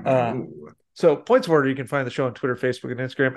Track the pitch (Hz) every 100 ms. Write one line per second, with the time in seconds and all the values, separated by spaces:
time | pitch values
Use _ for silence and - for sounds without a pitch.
0 | 135 131 120 123 80 - - _ _ -
1 | 170 143 - 262 170 156 135 135 123 143
2 | 123 - 131 113 131 120 127 123 127 123
3 | 127 - 131